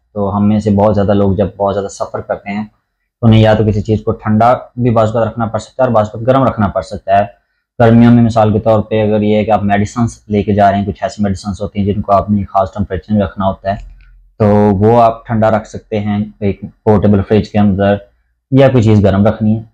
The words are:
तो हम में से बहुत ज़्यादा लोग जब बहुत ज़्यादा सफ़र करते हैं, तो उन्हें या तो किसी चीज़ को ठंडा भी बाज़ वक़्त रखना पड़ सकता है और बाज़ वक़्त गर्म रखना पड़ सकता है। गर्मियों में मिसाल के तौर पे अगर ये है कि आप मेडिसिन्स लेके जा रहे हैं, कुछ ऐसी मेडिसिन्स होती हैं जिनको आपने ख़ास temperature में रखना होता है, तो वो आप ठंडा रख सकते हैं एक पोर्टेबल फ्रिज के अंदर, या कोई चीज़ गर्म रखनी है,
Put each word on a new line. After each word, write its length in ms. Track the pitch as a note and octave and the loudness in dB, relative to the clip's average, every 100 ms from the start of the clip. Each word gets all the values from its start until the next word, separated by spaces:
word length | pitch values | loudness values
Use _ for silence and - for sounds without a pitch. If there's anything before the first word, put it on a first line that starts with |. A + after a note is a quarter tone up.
| _ | _
तो 140 | G#2 G2 | -6 -4
हम 160 | G2+ | -2
में 140 | G#2 G#2+ | 0 0
से 100 | G#2 | 0
बहुत 240 | G2+ G#2+ | 2 2
ज़्यादा 180 | G2+ G2 | 2 0
लोग 240 | G2+ G2 F#2 | 0 0 0
जब 160 | F#2+ - | -4 -4
बहुत 160 | G2 | -4
ज़्यादा 140 | G2 G2 | -4 -6
सफ़र 300 | - G2+ - | -10 -10 -10
करते 280 | - F#2 G2+ | -8 -10 -10
हैं, 140 | G#2 G#2+ | -10 -10
तो 600 | _ _ _ _ _ A#2 | _ _ _ _ _ 2
उन्हें 140 | A2 | 4
या 140 | G#2+ | 4
तो 100 | G#2+ | 2
किसी 160 | A2 G#2 | 0 -2
चीज़ 200 | G2+ G#2+ | -2 -4
को 100 | A2 | -4
ठंडा 380 | - A2 G#2+ A#2+ B2 - B2 | -6 -2 0 2 0 -4 -4
भी 120 | A#2+ | -2
बाज़ 200 | A2+ A2 | 0 0
वक़्त 160 | A#2 A2 | -2 -4
रखना 200 | A#2 A2 | -4 -6
पड़ 140 | G#2+ | -8
सकता 220 | - - | -8 -4
है 60 | B2+ | 0
और 60 | |
बाज़ 120 | A2+ G#2 | 0 -2
वक़्त 180 | A2+ | -4
गर्म 200 | A#2 C3+ | 0 0
रखना 240 | B2 A2 G2 | 0 0 -2
पड़ 140 | F#2+ | -4
सकता 320 | - G2 - G2 | -8 -8 0 0
है। 80 | G2+ - _ _ _ - | 0 -6 _ _ _ 0
गर्मियों 320 | A#2 A#2 A#2+ | 4 6 6
में 100 | A#2+ | 4
मिसाल 300 | A#2 A2+ G#2+ | 2 2 0
के 80 | G#2 | 0
तौर 200 | A2 G#2+ | 0 0
पे 180 | G#2 A2 | 0 -2
अगर 200 | G#2+ G#2+ | 0 0
ये 140 | G#2 G#2+ | 0 0
है 80 | |
कि 60 | G#2+ | 0
आप 120 | G2+ | 0
मेडिसिन्स 580 | G2+ G2+ G#2 B2 A#2 - - | 0 -2 -2 -2 -4 -6 -4
लेके 240 | G#2 G2+ | -2 0
जा 140 | G2+ G2+ | 2 2
रहे 80 | G2+ | 2
हैं, 80 | G2 | -4
कुछ 160 | - | -6
ऐसी 200 | F#2+ - | -8 -4
मेडिसिन्स 360 | G2+ F#2+ G#2 F#2+ | -4 -4 -8 -8
होती 180 | G2+ G#2 | -8 -4
हैं 80 | G2+ | -4
जिनको 260 | G#2 - | -4 0
आपने 300 | G2 F#2+ G#2 | 0 0 -2
ख़ास 280 | F#2+ G2 F#2+ | -2 -4 -4
temperature 400 | G#2 G2 F#2 - | -4 -8 -8 -4
में 60 | G#2+ | -2
रखना 220 | F#2+ - | -2 -4
होता 280 | F#2+ F#2 F#2+ | -6 -4 -6
है, 40 | G2+ - - - _ _ - | -8 -10 -20 -20 _ _ -2
तो 60 | G#2 G#2 G#2 G2 | 2 4 2 2
वो 200 | G#2+ A#2+ | 2 4
आप 240 | A2+ A#2 - | 2 0 -6
ठंडा 200 | A2+ A2 | -2 0
रख 160 | G#2+ - | 0 -4
सकते 320 | G#2 - G#2+ | -16 -8 -6
हैं 200 | G#2 G#2 G#2+ - | -4 -4 -6 -6
एक 220 | G2+ F#2 | -6 -6
पोर्टेबल 580 | - - - G#2 G#2 G2+ | -10 -6 0 2 2 0
फ्रिज 260 | F#2+ G#2+ - | 2 0 0
के 100 | G#2+ | 0
अंदर, 420 | G#2 F#2+ G2 G2+ - _ _ _ - | 0 2 0 -2 -6 _ _ _ -2
या 160 | C3+ C3+ | 2 4
कोई 140 | B2 | 4
चीज़ 200 | G#2+ G#2+ | 2 4
गर्म 240 | G2 G2 G#2+ | 2 2 0
रखनी 280 | G#2+ G#2+ | 0 -2
है, 140 | A2+ - | -4 -4